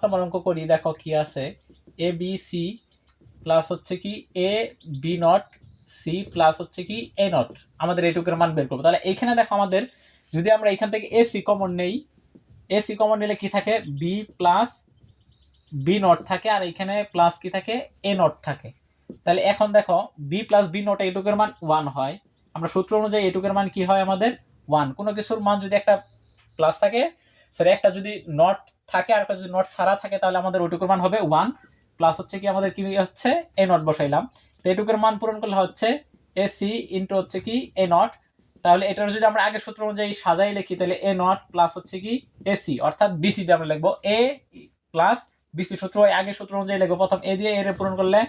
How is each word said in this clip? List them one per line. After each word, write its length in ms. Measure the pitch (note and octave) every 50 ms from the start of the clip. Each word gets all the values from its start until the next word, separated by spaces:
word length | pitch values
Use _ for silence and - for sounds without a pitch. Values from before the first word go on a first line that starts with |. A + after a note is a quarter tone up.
| -
নাম্বার 200 | G#3 G3 F#3 F3+
অঙ্ক 140 | F3 F3 F#3
করি, 240 | E3+ F#3 F3 E3 D#3
দেখো 280 | D#3 E3 D#3+ - D#3+ D#3
কি 180 | - - D#3+ D#3
আছে? 300 | D3+ D3+ D3+ - C#3 C3 C3+ - - _ _ - _ _ - _ -
এ 140 | E3 F3 F3
বি 260 | E3 F3+ F#3 F#3+ F#3
সি 400 | - - - F3 E3 F3+ A3+ A#3 _ _ _ _ _ _ _ _ _ - _ _ -
প্লাস 220 | D#3+ D#3+ E3 D#3 - F3+
হচ্ছে 240 | E3+ - - F#3
কি? 160 | F3 - G3+ G#3 G#3+ - _ _
এ 160 | F#3 F3+ F#3+ G#3 A3 A3+ - - _ _ E3 D3 C3
বি 140 | C3+ E3 F3+ E3+
নট 220 | E3+ E3 F3+ G3+ G3+ - _ _ _ - - _ _ -
সি 260 | - - - E3 E3 F#3 G3
প্লাস 320 | - - E3+ E3 D#3 D#3 -
হচ্ছে 240 | F3 - - - F3+
কি? 260 | D#3+ G#3 A3+ A#3 - _
এ 100 | - G3 G3 F3
নট। 180 | C#3+ A#2 - - - - _ _ _
আমাদের 260 | - E3+ F3+ F3 E3+
এইটুকুর 320 | E3+ E3 F3 E3+ F3+ E3+
মান 140 | E3 E3+ E3 D#3+
বের 120 | D3+ C#3 B2+
করবো। 140 | C3+ B2 B2+
তাহলে 160 | E3 E3+ -
এইখানে 340 | - F#3+ F#3+ - - A#3+ A#3+
দেখো 180 | A#3 A3 - G#3
আমাদের 280 | G3+ G3+ F#3+ F#3 F#3+ B3 B3+ - _ _ _ _ _ _ _ -
যদি 180 | D#3+ E3+ G#3
আমরা 200 | A3 G#3+ A3 G#3
এখান 200 | G3 G3 A3 G#3
থেকে 160 | G3 A3 G#3
এ 180 | - G3 A3+ A#3
সি 180 | A#3 - G3+ -
কমন 280 | - G#3 G3 G3 F#3
নেই, 240 | F3 F3 F3+ F3+ G#3 C4+ - _ _ _ _ _ _ - _ _ _ - _ _
এ 100 | F#3+ G#3
সি 140 | G#3 - G#3+
কমন 220 | G3+ A3 G#3+ A3 G#3+
নিলে 160 | G#3 G#3 G#3
কি 140 | G#3 G3+ F#3+
থাকে? 320 | - G3+ F#3+ G#3 G#3+ A3+
বি 340 | D3 D3+ C#3+ C#3 D#3 F3 F#3 G#3 G#3+ - -
প্লাস 320 | _ F3+ F3 F3+ G3 A#3 B3 - - - _ _ _ _ _ _ _ _ _ _ _ _ _ _ _ _ _ -
বি 240 | C#3 C3+ D3 F#3+ G#3 G3
নট 160 | F#3 E3+ D#3+ -
থাকে, 260 | - F#3+ F#3 - A3
আর 120 | G#3+ G3 F#3
এখানে 320 | F3 E3 - F#3+ F#3+ G3+ G#3 G#3 G#3 _
প্লাস 220 | F3+ E3+ E3+ E3+ -
কি 100 | - F#3
থাকে? 240 | F3+ F#3+ F#3 - A3+ B3 - - _ _ -
এ 120 | G3 G3+
নট 200 | F#3+ F3 D3+ - - -
থাকে। 260 | - C3+ - - A#2+ - _ _ _ _ _ _ _ - - _
তাহলে 160 | - F3 F3+ -
এখন 300 | F#3+ G3+ - G#3+ G#3 G#3
দেখো 360 | G#3 G3+ - F3 F3 G3+ - - -
বি 220 | D3 C#3 D#3 G3+ A3+
প্লাস 220 | - G#3+ G3+ G3+ F3
বি 120 | D#3+ G3+ G#3
নট 180 | G#3 G3+ G3
এইটুকুর 360 | G3 F#3+ F3+ G3 F#3+ G#3 G#3
মান 140 | G3+ G#3+ G3+ - - -
ওয়ান 260 | D#3 D#3 D#3 D3+ C#3+
হয়। 300 | C3 C#3+ C3 C3+ E3 G#3 _ _ _ _ _ _ _
আমরা 140 | E3 E3 D#3+
সূত্র 240 | - F#3 F3+ - A3 G#3+
অনুযায়ী 260 | G#3+ G#3+ G3+ G#3+ G3+
এইটুকুর 280 | F#3 F3+ F#3+ F#3 G3+ G3
মান 160 | G3 G3 F#3
কি 160 | - G3 F#3
হয় 160 | F3+ G3 G3
আমাদের? 320 | F#3+ F#3+ F#3+ F#3 G#3 A#3 - - _ _ _ _ _ -
ওয়ান। 240 | D3 D3+ D3 C3+ C3
কোনো 180 | - G3+ G#3+ G#3
কিছুর 280 | G#3 G#3 - A#3 A3
মান 200 | G#3 G3+ G#3 G3+
যদি 140 | G3 G3 G3+
একটা 180 | G3+ - - G3+ - - _ _ _ _ _ _ _ _ _ _
প্লাস 180 | - D#3 D#3 D#3+ -
থাকে, 240 | - G3+ G#3 A#3+ C#4 E4+ - _ _ _ _ _ _ _ _
সরি, 140 | - - F3
একটা 200 | F#3+ G3+ - G3+
যদি 220 | F3+ G3 F#3+ G#3 G#3+ G3 - E3+
not 300 | D#3 D3 E3 F3 - - - - _ _ _
থাকে 240 | - - F#3 F3 - A3+
আর 80 | G#3 G3
একটা 120 | F#3+ G3+
যদি 120 | F#3 F#3+ F3+
not 180 | F3+ F#3 F#3+ - -
ছাড়া 220 | - F#3 F#3 G3
থাকে, 200 | G3 - G3 G3 F#3+
তাহলে 200 | G3 F#3 F#3 F3+
আমাদের 220 | F3+ F#3 F3+ F#3+ F3
ওইটুকুর 260 | E3+ F3 E3+ F#3 F#3
মান 120 | F#3+ F#3
হবে 180 | F3+ F#3 F#3 A3
ওয়ান। 320 | G3+ D3+ D#3 D#3 F3+ A#3 D4 - _ _ _ _ _ _ _
প্লাস 240 | _ E3 E3 G#3 -
হচ্ছে 160 | F#3 - - G3
কি 100 | G3 G3+
আমাদের 220 | F#3+ F#3+ G3 F#3+
কি 260 | - - G3 G3 G3
হচ্ছে? 460 | G3 F#3 F#3 - - - B3 C#4+ E4+ E4 - _
এ 100 | - G3
নট 160 | F#3 F3 E3 D#3
বসাইলাম। 460 | D#3 D3+ - D3+ C#3+ C#3+ D#3 A#3 B3+ - - - _ _ _ _
তো 60 | F3+
এইটুকুর 260 | F#3 F#3+ G#3+ G#3 A3+
মান 220 | G#3+ A3 A3 G#3+ G3+
পূরণ 220 | A3 A3 G#3+ G#3+
করলে 160 | A3+ G#3+ G3
হচ্ছে 420 | F#3+ F#3 F3+ - - - A3+ C4 D4 - _ _ _ _ _ _
এ 140 | F#3 G3 G3
সি 400 | - - G3+ G3+ A3 A#3 - - F3
into 220 | F#3+ F#3+ F#3 G3
হচ্ছে 260 | F#3+ F#3 - - F#3+
কি? 320 | F3+ A3 A3+ B3 C4+ - -
এ 100 | F#3+ F#3+ F3
নট। 200 | E3+ E3+ G3+ A#3+ - - _ _ _ _ _ _ _ _ _
তাহলে 240 | F3+ F3 F#3 F#3+
এটার 260 | G3+ F#3+ G3+ G#3 G#3 G#3
যদি 120 | G#3+ A3
আমরা 200 | A3 G#3+ A3 F#3+
আগের 160 | G#3+ G#3+ G#3+
সূত্র 240 | - - G#3+ - G#3+
অনুযায়ী 300 | G#3+ G#3 G3+ G#3 G3+ G3+
সাজাই 400 | - - F#3 E3+ E3+ G3 G#3 G#3
লিখি, 220 | G3+ F#3 - F#3
তাহলে 180 | F3 F#3 F3 F3+
এ 180 | - - G3 G3
নট 220 | F3+ F3+ F3+ G3 G3 - _
প্লাস 200 | - F3 E3+ E3+ -
হচ্ছে 240 | F3+ F3 - - F#3
কি? 200 | F#3 G#3+ A#3 C4 - _ _ - -
এ 120 | G3 G3
সি, 240 | F#3+ - - C#3 A#2+
অর্থাৎ 300 | C3+ D3+ D3+ - G#3 G3+ F#3
বি 180 | D#3 D#3 G3+ F#3+
সি 80 | G#3
দিয়ে 140 | F#3+ E3 F3
আমরা 120 | D#3+ D#3+
লিখবো। 240 | D#3 D#3 D3+ D#3+ F#3+ F#3+ - -
এ 360 | G3+ G#3 A3+ A#3+ C4 C#4+ C4 _ _ _ - - _ _ _ _ _
প্লাস 280 | - E3 E3+ G3 A#3 - - - _ _ _ _ -
বি 100 | D3+ F#3
সি 120 | - F#3+
সূত্র, 240 | F3 F#3+ F#3 - G#3
ওই 120 | G#3 G3+ F3+
আগের 220 | F#3 F#3+ G3+ G3
সূত্র 220 | - G3+ F#3 G3
অনুযায়ী 240 | G3 G3 F#3+ G3 F#3+
লিখবো। 160 | F#3+ E3+ F3
প্রথম 220 | E3+ F#3+ F#3 G3 F#3 -
এ 140 | F#3 G3
দিয়ে 140 | F#3 G#3 G#3+
এ 120 | G#3 G3+ G3
রে 80 | G3 F#3
পূরণ 240 | - G3 G3 F#3
করলে 240 | F#3 F#3+ F#3 F#3+ G#3 A3+